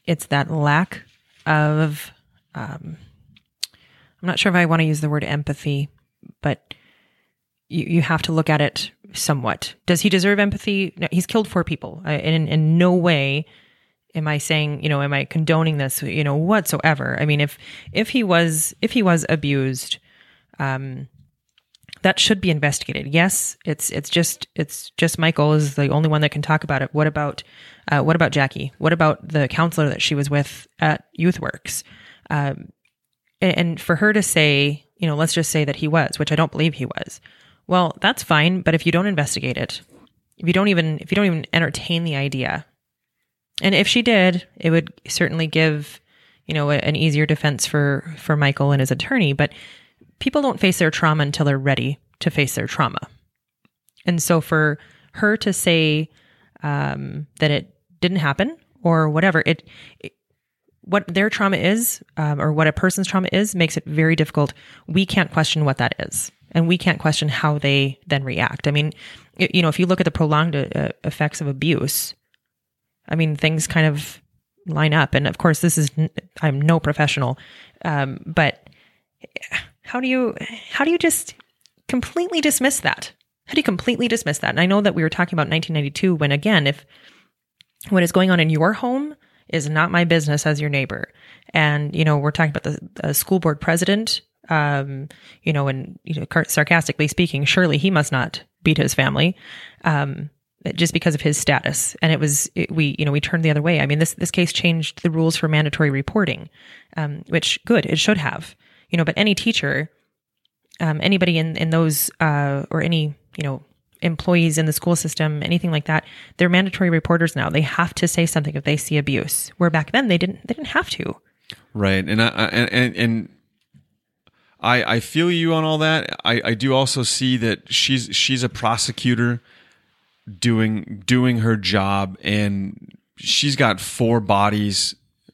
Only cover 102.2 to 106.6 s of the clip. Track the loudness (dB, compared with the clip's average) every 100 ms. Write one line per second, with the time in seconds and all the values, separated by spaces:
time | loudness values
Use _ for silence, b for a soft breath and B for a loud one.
102.2 | 2 0 -2 -4 -4 0 0 0 0 0
103.2 | -2 0 2 2 2 0 2 2 0 0
104.2 | -4 0 0 0 0 0 -4 -2 -2 2
105.2 | 0 2 0 2 0 0 0 0 -2 0
106.2 | 0 -2 -10 B